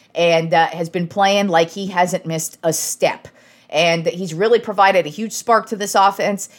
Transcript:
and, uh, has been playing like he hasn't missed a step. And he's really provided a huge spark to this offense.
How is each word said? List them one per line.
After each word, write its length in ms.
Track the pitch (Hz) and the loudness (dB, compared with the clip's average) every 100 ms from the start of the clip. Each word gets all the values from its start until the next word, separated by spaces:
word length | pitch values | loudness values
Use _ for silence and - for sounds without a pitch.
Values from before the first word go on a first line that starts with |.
| _ - | _ -2
and, 360 | 170 165 165 | 2 2 2
uh, 140 | 165 160 | 2 2
has 240 | 165 165 | -2 -6
been 160 | 180 170 | -6 -4
playing 400 | 202 196 202 202 | 0 2 2 2
like 240 | 165 165 | 2 0
he 160 | 202 196 | -2 -6
hasn't 400 | 185 180 175 160 | 0 0 -2 -6
missed 320 | 160 - - | -6 -8 -6
a 80 | 170 | -4
step. 560 | 156 - - 170 - - _ _ _ - | -2 -4 -2 -2 -2 -14 _ _ _ -6
And 360 | 151 170 170 170 | 0 0 0 -2
he's 260 | 175 185 | -4 -6
really 240 | 160 214 233 | -2 2 2
provided 480 | 233 196 196 196 151 | 2 2 4 4 0
a 40 | |
huge 220 | 151 220 | -4 -10
spark 360 | - - 226 202 | -6 0 0 0
to 80 | 208 | -6
this 180 | 202 | -2
offense. 540 | 214 196 196 185 202 - | 2 2 2 -2 -2 -8